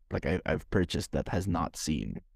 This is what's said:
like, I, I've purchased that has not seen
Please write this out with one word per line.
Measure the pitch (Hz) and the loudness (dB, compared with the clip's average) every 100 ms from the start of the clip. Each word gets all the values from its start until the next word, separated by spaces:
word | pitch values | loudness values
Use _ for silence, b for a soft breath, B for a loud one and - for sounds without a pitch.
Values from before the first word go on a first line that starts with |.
| - | -6
like, | 92 69 | -2 0
I, | 90 | 0
I've | - 78 - | 2 -2 2
purchased | 107 90 - - | 2 2 0 -2
that | 73 - | -2 0
has | 107 98 | 0 0
not | 85 - - | 0 0 -4
seen | - 76 50 - - | -2 0 -2 -6 -10